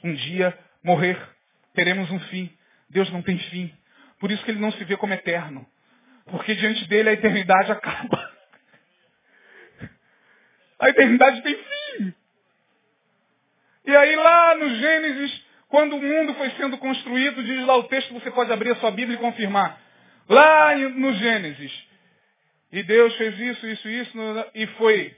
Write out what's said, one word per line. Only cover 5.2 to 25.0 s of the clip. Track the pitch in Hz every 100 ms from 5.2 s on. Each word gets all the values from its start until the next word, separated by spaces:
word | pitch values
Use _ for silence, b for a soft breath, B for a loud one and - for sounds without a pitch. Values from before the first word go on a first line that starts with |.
| - 170 156 135 123 _ b b b b b
Porque | 180 -
diante | 208 214 220 185
dele | 208 220
a |
eternidade | 214 214 190 185 190 202
<laughs> |
acaba. | 208 - - 240 - - - _ _ _ _ _ _ _ _ _ B B B B B B _ _ _ _ _ _ _ _ -
A | 262
eternidade | 285 262 247 262 262
tem | 302 285
fim. | - 571 587 508 190 - _ _ _ _ _ _ _ _ _ _ _ _ _ _ _ _ -
E | 285
aí | 294 311
lá | 320 339 339
no | 320 294 226
Gênesis, | 285 320 311 269 285 - b b b
quando | 285 302 285
o |
mundo | 277 311 302
foi | 277 269
sendo | - 277 233
construído, | 262 254 - 247 277 240
diz | 226 262
lá | 254 254
o |
texto, | 247 269 -
você | 240 262
pode | 240 233
abrir | 220 226
a | 233
sua | 226
Bíblia | 190 247 233
e |
confirmar. | 233 233 202 202 175 - b b b b b
Lá | 233 311 311 302 294
em, | 269
no | 254 269
Gênesis, | 208 233 220 165 139 139 - - _ _ _ _ _ _ _ _
"E | 180
Deus | 185 220 233 226
fez | 220 190
isso, | 247 240 226
isso, | 214 214
isso, | 233 247 226
no-, | 220 214 220
e | 220 220
foi | - 220 208